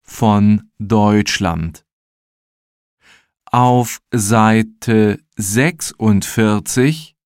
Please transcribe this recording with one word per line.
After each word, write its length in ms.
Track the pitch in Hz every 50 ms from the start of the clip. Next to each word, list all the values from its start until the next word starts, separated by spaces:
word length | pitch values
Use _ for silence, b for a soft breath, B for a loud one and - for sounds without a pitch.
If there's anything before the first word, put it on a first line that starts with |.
von 680 | _ - - - 120 110 104 104 101 104 107 104 - _ _ _
Deutschland. 1040 | 110 98 113 107 104 104 104 107 104 - - - 98 87 85 82 82 82 80 - _ _ _ _ _ _ _ _ _ _ _ _ _ _ _ _ _ _ _ _ _ _ _ b b b b b b b b _ _
Auf 560 | - - 123 123 127 123 123 120 107 - - _ _
Seite 1080 | - 117 101 101 110 110 107 110 110 110 110 110 - _ - 120 113 110 107 107 101 - _ _ _
sechsundvierzig 1800 | - 104 98 101 120 139 170 170 156 - - - - 110 110 104 98 - - - - 110 107 104 104 85 - - 127 127 147 160 160 - - _ _ _